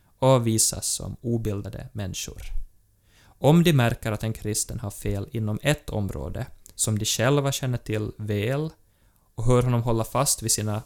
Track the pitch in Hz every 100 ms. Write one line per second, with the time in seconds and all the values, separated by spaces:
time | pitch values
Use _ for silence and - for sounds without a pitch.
0 | _ - 131 131 117 110 - - - -
1 | 90 92 120 117 110 101 98 - - 98
2 | 95 87 - - - - - _ _ _
3 | _ _ _ - 139 165 170 143 117 120
4 | 113 107 113 110 107 107 - - 101 -
5 | 104 101 101 113 107 107 147 147 - 107
6 | 98 - 69 92 127 - - - - 107
7 | 107 - 117 143 139 135 127 120 - 107
8 | 107 - 107 104 107 139 156 - _ _
9 | _ _ _ - 110 123 123 120 117 113
10 | 110 123 143 - 110 - 107 107